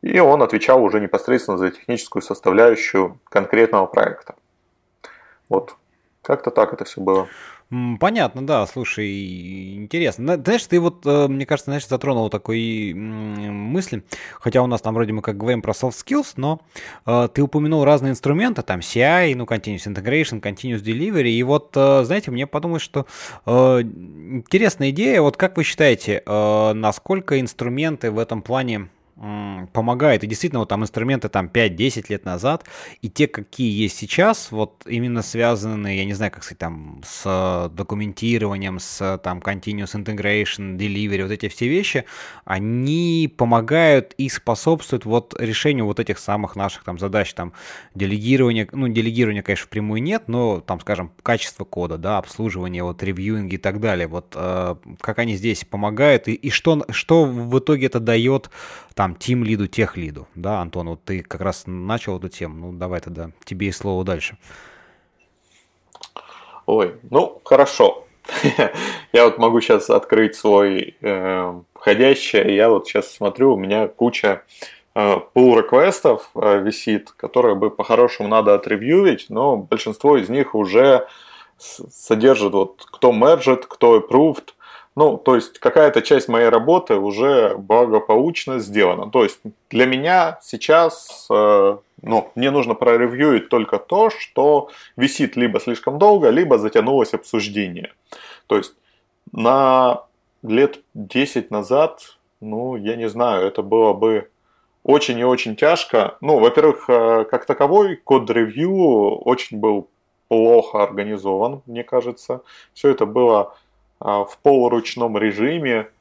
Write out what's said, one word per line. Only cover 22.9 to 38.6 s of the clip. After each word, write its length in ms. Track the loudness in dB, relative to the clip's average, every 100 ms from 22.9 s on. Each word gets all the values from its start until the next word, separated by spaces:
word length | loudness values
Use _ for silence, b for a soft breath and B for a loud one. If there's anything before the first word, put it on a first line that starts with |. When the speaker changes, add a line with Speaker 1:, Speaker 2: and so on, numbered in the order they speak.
| -8 -10 B B B -2
Speaker 2:
э, 340 | 2 4 2
интересная 1080 | -2 -10 -20 -20 -12 -12 -2 0 0 0 -4
идея, 300 | 0 0 2
вот 140 | 2 2
как 200 | -2 -2
вы 60 |
считаете, 600 | -4 2 2 2 -2 -4 -2
э, 460 | -2 0 2 0
насколько 680 | 0 -2 -4 -4 -6 -2 -2
инструменты 680 | -2 -6 -8 -4 -4 -4 -6
в 80 | -4
этом 240 | -6 -8
плане, 460 | -6 -6 -4 -8 -10 _ _ _
м, 460 | -14 -12 -12 -14 -8
помогают? 500 | -4 -2 0 2 2
И 20 | 0
действительно, 340 | -6 -4 -4
вот 100 | -4
там 120 | -4
инструменты 460 | -4 -4 -4 -4 -4
там 220 | -6 -6
пять-десять 580 | -4 -4 -2 -4 -4 -10
лет 160 | -10
назад, 400 | -8 -6 -4 -4 -8 B B B
и 80 | -14
те, 160 | -2 -2
какие 420 | -2 -14 -6 -4 -2
есть 160 | -4 -6
сейчас, 520 | -6 0 0 0 -8
вот 320 | -6 -6 _ -8
именно 340 | -6 -4 -6
связанные, 800 | -6 -2 0 0 -4 -8 -6 -4
я 80 | -4
не 80 |
знаю, 180 | -4 -6
как 100 | -8
сказать, 160 | -20 -12
там, 440 | -12 -10 -16 -20
с 640 | -18 -12 -6 -2 -2 -4 -6
документированием, 1040 | -10 -10 -8 -8 -6 -4 -2 -2 -6